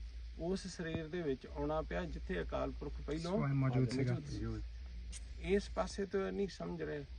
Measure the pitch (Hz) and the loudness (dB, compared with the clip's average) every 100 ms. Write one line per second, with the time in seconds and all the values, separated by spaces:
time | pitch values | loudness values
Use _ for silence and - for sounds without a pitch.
0 | - - - - 165 196 190 - 165 160 | -4 -8 -8 -4 0 0 -2 -4 -2 -2
1 | 156 175 156 131 - 151 147 156 151 170 | -2 0 0 0 -2 -2 2 2 2 0
2 | 175 175 - 180 160 139 135 127 147 - | -2 -4 -2 0 0 0 0 -2 -4 -4
3 | - 156 170 202 139 139 131 127 127 127 | -2 0 2 2 4 4 6 6 4 4
4 | 123 - 143 110 113 107 - - - - | 2 2 -2 -2 -2 -2 -4 -6 -8 -8
5 | - - - - 170 202 - - 185 - | -8 -8 -8 -6 4 4 4 0 0 0
6 | 190 196 190 190 196 - 170 170 151 151 | 0 2 2 2 0 0 -4 -2 -2 -4
7 | 139 | -6